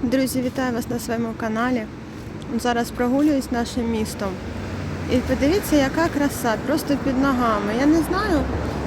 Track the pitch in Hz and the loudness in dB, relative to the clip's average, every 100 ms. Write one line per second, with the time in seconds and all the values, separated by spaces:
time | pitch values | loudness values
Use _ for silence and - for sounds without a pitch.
0 | 247 262 262 254 254 247 254 233 - 240 | 2 2 2 0 -2 -2 -2 -2 -4 -4
1 | 226 233 233 220 226 220 247 247 214 - | -4 -2 -2 -4 -4 -2 0 -2 -4 -10
2 | - - - - - 226 240 233 233 - | -14 -12 -12 -12 -6 -2 0 0 -2 0
3 | 247 269 302 277 - 240 233 - 233 226 | 0 4 4 2 0 -2 -2 -2 -2 -2
4 | 214 - 202 185 - - - - - - | -2 -4 -4 -4 -8 -8 -6 -6 -6 -6
5 | - 254 - 254 269 392 381 302 269 285 | 0 0 2 2 4 2 4 4 4 2
6 | 330 294 285 - 247 214 - 302 - 277 | 0 2 0 0 0 0 0 -2 0 0
7 | 269 262 277 247 247 214 202 220 277 330 | 0 2 2 4 2 2 0 2 4 4
8 | 302 359 415 320 262 - - - | 4 0 2 2 2 -2 -2 -4